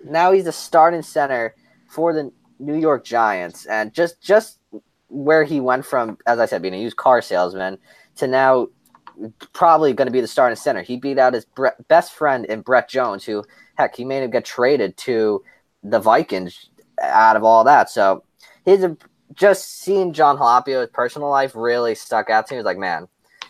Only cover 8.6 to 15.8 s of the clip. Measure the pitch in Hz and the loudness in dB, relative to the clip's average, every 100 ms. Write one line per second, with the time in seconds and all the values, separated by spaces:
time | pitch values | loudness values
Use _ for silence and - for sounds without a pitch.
8.6 | 113 _ _ _ - - 113 _ - - | 0 _ _ _ -20 -18 -18 _ -20 0
9.6 | 170 156 151 120 127 127 113 - 123 107 | 4 4 2 0 -2 -2 -2 0 0 0
10.6 | 147 107 90 123 139 139 160 117 - - | -4 -4 -6 -10 -4 0 2 0 -8 -4
11.6 | 135 - - 165 165 - 151 131 107 110 | -4 -4 2 2 2 -4 -2 -2 -4 -8
12.6 | 107 127 - 131 120 98 - 104 - _ | 0 0 0 -4 -4 -6 -8 -8 -10 _
13.6 | _ - 127 - 127 135 127 117 - - | _ -4 -4 -4 -8 -6 -4 -4 -6 -2
14.6 | 123 143 95 - - 113 107 98 - _ | 0 2 -2 -6 -4 -2 0 -2 -8 _
15.6 | _ _ | _ _